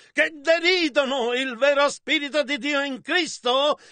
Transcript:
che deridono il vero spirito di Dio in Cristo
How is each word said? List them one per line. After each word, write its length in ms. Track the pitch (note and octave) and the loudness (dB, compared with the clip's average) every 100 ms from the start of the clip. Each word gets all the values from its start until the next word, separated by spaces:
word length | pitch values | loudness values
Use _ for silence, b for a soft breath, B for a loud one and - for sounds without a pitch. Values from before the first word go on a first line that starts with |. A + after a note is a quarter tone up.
| b | b
che 180 | - D#4 D#4 | -2 -2 -2
deridono 1000 | C#4 E4 E4+ F#4 D#4+ C4 C4+ C4+ A#3 | 0 2 4 2 0 0 0 0 -2
il 240 | B3 C4+ A3+ | -2 -4 0
vero 320 | C4+ C#4 C#4+ | 2 4 2
spirito 540 | - - D4+ C#4+ D4 | 0 -2 -2 -2 -2
di 140 | B3+ C#4+ | -2 -2
Dio 240 | C4+ C#4+ | -2 -2
in 200 | C#4+ B3+ | -2 -6
Cristo 760 | - E4+ D4+ - B3 C4 D4 C#4 b | -4 -2 -2 -4 0 2 2 0 b